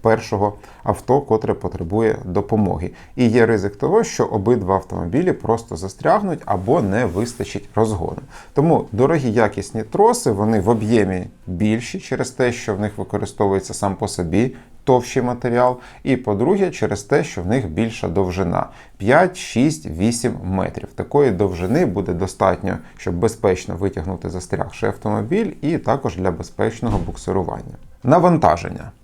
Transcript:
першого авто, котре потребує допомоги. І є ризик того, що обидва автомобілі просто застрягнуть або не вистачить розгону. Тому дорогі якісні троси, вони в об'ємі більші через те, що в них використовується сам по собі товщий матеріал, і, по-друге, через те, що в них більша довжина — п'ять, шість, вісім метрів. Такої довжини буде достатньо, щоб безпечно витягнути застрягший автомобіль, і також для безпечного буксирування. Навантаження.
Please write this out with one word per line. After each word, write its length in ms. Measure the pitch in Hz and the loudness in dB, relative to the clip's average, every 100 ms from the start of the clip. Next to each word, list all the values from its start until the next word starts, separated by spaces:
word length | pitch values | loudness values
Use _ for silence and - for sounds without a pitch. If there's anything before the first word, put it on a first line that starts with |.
першого 540 | 113 110 - 107 101 - - - | 4 2 2 0 0 -2 -18 -12
авто, 380 | - 104 - 135 | -4 -4 2 0
котре 340 | 143 - 110 | 4 0 2
потребує 600 | 101 98 - 82 101 113 - | -2 -4 -6 -4 0 0 0
допомоги. 680 | 87 90 101 110 101 87 85 - - - | -2 -4 0 2 2 0 -6 -10 -18 0
І 100 | 120 | 4
є 200 | 117 113 | 6 4
ризик 300 | 113 98 - | 4 0 -2
того, 280 | 135 202 | 0 2
що 200 | 233 - | 0 -2
обидва 500 | 117 110 98 123 92 | -2 0 2 2 2
автомобілі 580 | 95 - 92 87 113 180 | 0 0 -6 -2 0 0
просто 440 | - - 113 - 85 | -2 0 -2 -2 -10
застрягнуть 680 | 95 - 151 180 - 156 | -10 -4 2 2 2 -6
або 380 | - 101 92 151 | -2 -4 2 2
не 220 | 104 98 | 2 0
вистачить 640 | 123 85 120 120 - 104 - | 0 -2 -4 -4 -8 -8 -6
розгону. 460 | - 110 104 - - - - - | 0 0 0 -4 -8 -14 -20 -6
Тому 300 | - 165 147 - | 0 4 4 0
дорогі 400 | 98 135 165 127 | 2 2 4 2
якісні 500 | 110 107 - 95 113 | 2 2 0 -6 -6
троси, 480 | 104 - 214 233 143 | -4 4 4 4 0
вони 300 | 98 107 113 | 2 2 2
в 80 | 92 | 4
об'ємі 580 | 117 104 117 95 92 90 - - | 2 4 4 4 0 -6 -14 -10
більші 540 | 90 107 110 117 190 | -2 0 0 -2 -10
через 300 | - 131 123 | -6 -4 -4
те, 220 | - 127 | 0 0
що 220 | 120 - | 0 -4
в 60 | 98 | -2
них 180 | 104 - | -2 -4
використовується 760 | 95 104 101 - 101 98 - | -6 -4 -4 0 2 2 -2
сам 200 | - 101 | -4 -4
по 140 | 95 107 | -2 -4
собі 460 | - 87 92 127 - - - | -4 -2 0 0 -2 -20 -12
товщий 380 | - 127 123 - | 4 4 4 -2
матеріал, 540 | 123 120 123 117 123 127 - - | -2 -2 0 2 2 0 -10 -12
і, 140 | - 127 | -2 0
по-друге, 540 | 123 101 123 196 190 | 0 0 2 2 0
через 320 | - 107 104 | 0 -2 -2
те, 220 | - 147 | 0 0
що 180 | - - | 0 -4
в 40 | 87 | -2
них 220 | 123 104 | -2 -2
більша 400 | 78 113 113 98 | -2 -2 -2 -4
довжина — 580 | 87 92 90 90 87 - - - - | 0 0 0 0 0 -2 -8 -20 -6
п'ять, 380 | 98 139 180 - | 2 4 4 0
шість, 500 | - - 139 156 - | -6 0 0 0 -8
вісім 460 | 80 104 120 123 - | 0 0 0 -2 -4
метрів. 440 | 92 95 90 - - | -4 -2 -2 -6 -12
Такої 360 | - - 143 143 | -8 -2 2 4
довжини 560 | 90 101 90 92 131 170 | 4 0 0 0 2 2
буде 260 | 92 90 | 0 -2
достатньо, 680 | 87 92 - 98 92 98 90 - - | -2 -4 0 2 2 -2 -6 -8 -10
щоб 180 | - | -6
безпечно 640 | 87 110 113 104 92 - 90 | 0 0 2 0 0 -2 -4
витягнути 540 | 98 95 87 92 92 | -4 -4 -6 -6 -6
застрягший 580 | 87 - - - - 107 | -8 -6 -4 -4 -4 -4
автомобіль, 640 | 101 110 107 107 185 220 - | -4 -4 -2 -2 -2 -2 -4
і 180 | 143 165 | -4 -2
також 380 | - 113 127 87 | 0 -2 -2 -2
для 140 | 92 | -4
безпечного 680 | 85 87 - 110 113 120 101 87 | -4 -8 -4 -4 -2 -2 -2 -2
буксирування. 680 | - - 95 87 53 - - - - | -8 -4 -2 -2 -6 -12 -16 -18 -8
Навантаження. 880 | 127 160 175 165 - 85 95 - 80 - | 2 4 6 4 4 2 -2 -10 -12 -18